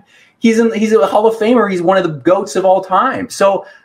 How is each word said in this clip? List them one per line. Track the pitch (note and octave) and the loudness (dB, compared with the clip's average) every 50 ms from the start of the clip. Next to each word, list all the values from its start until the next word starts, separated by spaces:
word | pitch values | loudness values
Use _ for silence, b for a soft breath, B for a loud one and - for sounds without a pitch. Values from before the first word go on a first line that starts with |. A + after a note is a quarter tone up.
| - b b b b b b b | -12 b b b b b b b
He's | - A3+ A3 A3 | 0 0 2 2
in, | A#3 A3+ A3 | 2 0 0
he's | G#3+ A3 G#3+ A3 | -2 -2 2 2
a | A3 G3 | 2 2
Hall | - F#3 G#3 G#3+ | 2 0 2 2
of | A3+ A3+ | 2 0
Famer. | - G#3 A3+ B3+ A#3 G#3 G3 | 0 0 0 2 2 2 0
He's | F#3+ F3 E3 | -2 -2 0
one | F3+ G3 | 0 0
of | F#3+ F3+ | 0 0
the | E3 D#3 C3+ | -2 -4 -4
goats | B2 E3 F#3 G3 G3 - - | 0 0 0 0 -2 -4 -4
of | F#3 F#3+ | -2 0
all | F#3+ F#3 F#3+ F#3 | 2 0 0 0
time. | - F#3 G3 A#3 C4 B3 G2 F#2 - | -2 -2 0 0 0 -2 -6 -8 -8
So, | - - G3 G3 G3 F3+ B B B B | -4 0 0 0 0 -2 B B B B